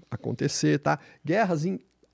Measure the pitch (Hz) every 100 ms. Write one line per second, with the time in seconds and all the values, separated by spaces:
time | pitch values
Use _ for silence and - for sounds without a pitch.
0 | - - 113 120 139 - 151 147 147 151
1 | - - 147 196 196 165 175 185 - _
2 | _